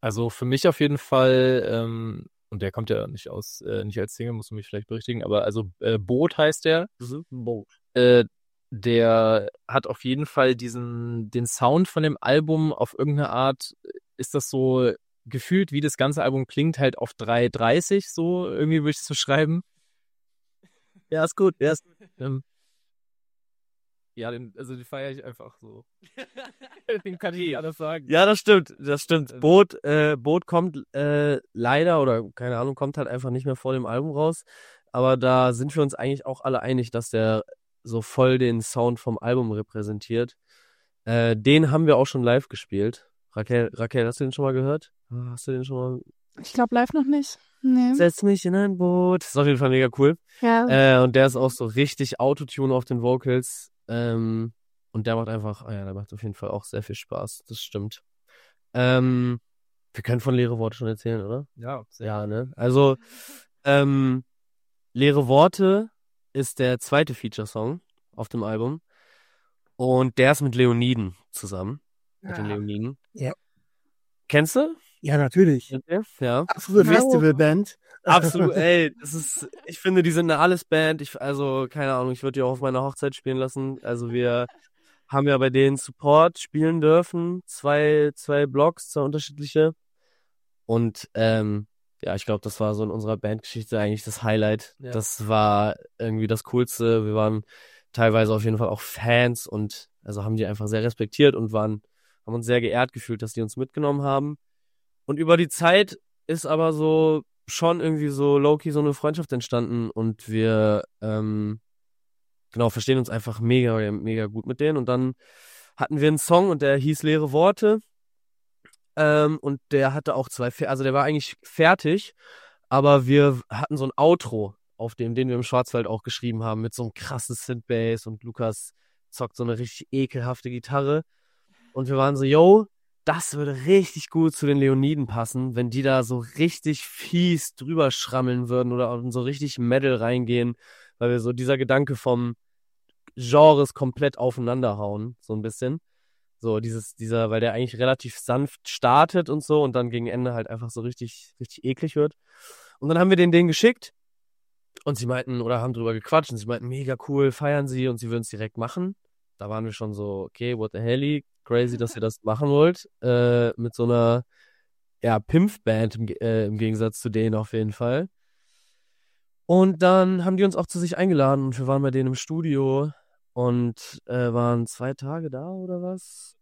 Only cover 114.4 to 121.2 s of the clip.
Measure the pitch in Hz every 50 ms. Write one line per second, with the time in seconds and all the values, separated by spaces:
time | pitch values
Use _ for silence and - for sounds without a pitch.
114.4 | - - 127 - 143 151 156 143 123 120 123 127 127 127 127 _ _ _ _ _
115.4 | - - - - - _ _ - - - 151 147 143 156 151 151 - - 170 175
116.4 | 190 196 170 143 147 139 139 139 131 151 156 - - 156 151 156 151 143 131 151
117.4 | 170 196 208 - 226 208 214 220 - _ _ _ _ _ _ _ _ _ _ _
118.4 | _ _ _ _ _ _ _ _ _ _ _ - 156 151 151 151 151 151 156 151
119.4 | - 143 139 135 _ _ 147 139 135 135 135 151 - - - 123 131 - - -
120.4 | 123 123 - - 156 127 135 131 135 135 131 139 139 147 151 147